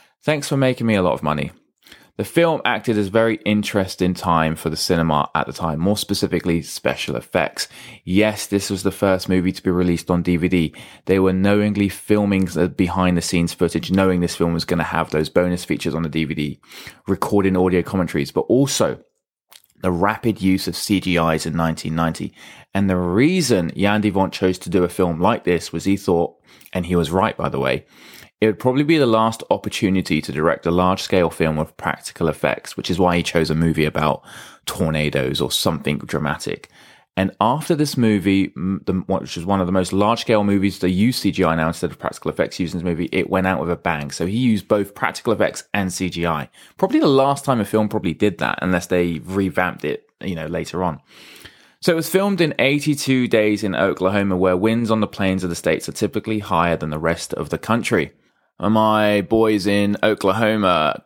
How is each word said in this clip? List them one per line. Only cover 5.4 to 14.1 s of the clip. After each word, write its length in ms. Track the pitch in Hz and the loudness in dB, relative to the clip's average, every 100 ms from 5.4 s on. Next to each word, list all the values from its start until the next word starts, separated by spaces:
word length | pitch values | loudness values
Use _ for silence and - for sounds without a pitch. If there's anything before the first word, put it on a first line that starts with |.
| - | -4
the 60 | |
time, 260 | - 85 76 | -6 -6 -2
more 200 | 90 104 | -2 -2
specifically 640 | - 101 101 87 90 85 | -2 -4 -2 -2 0 -2
special 540 | 76 - - 65 - 62 | -2 -6 -4 -4 -6 -8
effects. 520 | - 90 78 - - - - - | -4 -2 -2 -4 -12 -12 -20 -16
Yes, 440 | - 92 107 104 - | -2 2 2 0 -2
this 240 | 101 - | -2 -2
was 120 | 95 | -4
the 80 | 95 | -4
first 380 | 90 98 92 - | 0 0 0 2
movie 240 | 90 87 | 0 0
to 100 | 90 | -2
be 80 | - | -2
released 400 | 87 90 85 - | 0 2 0 0
on 120 | 90 | 0
D 160 | 87 87 | 2 0
V 100 | 87 | 2
D. 260 | 90 80 - - - | 2 0 -4 -18 -14
They 140 | - 95 | 0 2
were 160 | 95 | 2
knowingly 560 | 92 98 104 104 101 101 | 2 2 2 2 0 -2
filming 560 | - - 104 104 95 92 | -2 0 2 4 2 0
the 220 | 82 87 | 0 -2
behind-the-scenes 840 | - 90 92 92 87 - 90 85 | 0 0 2 2 2 0 0 0
footage, 380 | - 85 - - | 0 0 0 0
knowing 300 | 95 95 | 2 2